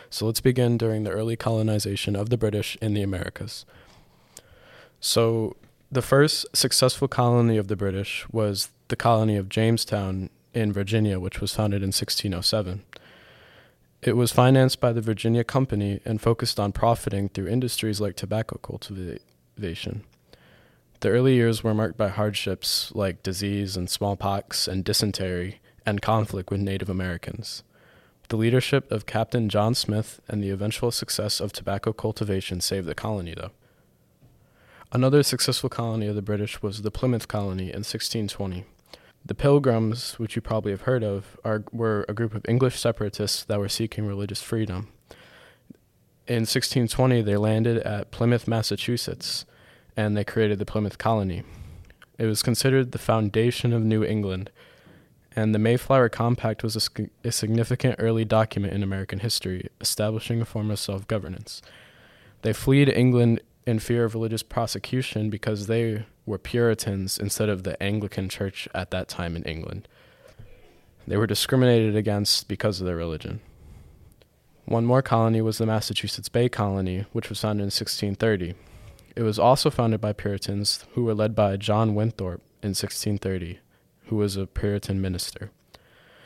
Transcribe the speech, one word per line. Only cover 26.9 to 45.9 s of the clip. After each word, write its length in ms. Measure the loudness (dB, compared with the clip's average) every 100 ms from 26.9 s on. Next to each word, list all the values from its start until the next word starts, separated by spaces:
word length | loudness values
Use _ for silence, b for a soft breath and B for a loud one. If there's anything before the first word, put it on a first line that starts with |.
| -2 -2 -6 -8 -10 -10 -12 -16 b b b b b -4
The 60 | 0
leadership 540 | 4 4 4 0 0
of 140 | -6
Captain 460 | -2 -2 0 0 2
John 240 | 2 2
Smith 480 | 2 0 -2 -4 -10 -6
and 160 | -4
the 80 | -2
eventual 400 | -2 -4 -2 -2
success 480 | -2 -4 -4 -2 -4
of 140 | -6
tobacco 400 | -6 -6 -4 -4
cultivation 720 | -2 -4 -2 -2 -2 -2 -4
saved 240 | -2 -4 -4
the 80 |
colony, 400 | -6 -4 -4 -6 -10
though. 160 | -12 _ b b b b _ _ -20 _ b b b b b
Another 320 | 2 6 6
successful 460 | 4 2 0 0 -2
colony 380 | -2 -2 -2 -2
of 80 |
the 80 | -2
British 400 | -2 -2 -2 -4
was 180 | -6 -4
the 100 | -6
Plymouth 380 | -2 0 0 -2
Colony 420 | -4 -2 -4 -6
in 140 | -6
sixteen 420 | -6 -6 -4 -2 -4
twenty. 380 | -4 -6 -6 -10 _ B B B B
The 100 | -10
Pilgrims, 840 | 0 4 4 4 2 2 -2 -6 -8
which 160 | -6 -6
you 40 |
probably 300 | -4 -2 -2
have 120 | -4
heard 200 | 0 0
of, 340 | 0 -4 -6 -8
are, 200 | -4 -4 -4
were 340 | -2 0 0 -2
a 60 |
group 180 | -2 -4
of 140 | -4 0
English 300 | 2 2 2
separatists 640 | -2 0 -4 -2 -2 -2
that 160 | -2 -2
were 100 | -2
seeking 380 | -2 -4 -4 -4
religious 340 | -4 -6 -6
freedom. 460 | -4 -2 -2 -4 -8 -16 -20 B B B B B B -20 _